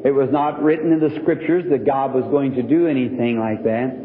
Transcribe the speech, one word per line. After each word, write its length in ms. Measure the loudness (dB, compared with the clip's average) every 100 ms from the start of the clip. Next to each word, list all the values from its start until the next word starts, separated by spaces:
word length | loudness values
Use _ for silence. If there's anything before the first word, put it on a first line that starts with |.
It 80 | 2
was 200 | 2 2
not 320 | 0 0 0
written 280 | 0 2 2
in 80 | 2
the 200 | 2 0
Scriptures 440 | -2 -2 0 -2 2
that 160 | 0 2
God 280 | 0 0 -2
was 80 | 0
going 220 | 0 0 -2
to 80 |
do 240 | 0 2 2
anything 500 | 0 -2 -2 -2 0
like 240 | -2 -2 0
that 300 | 0 -2 -6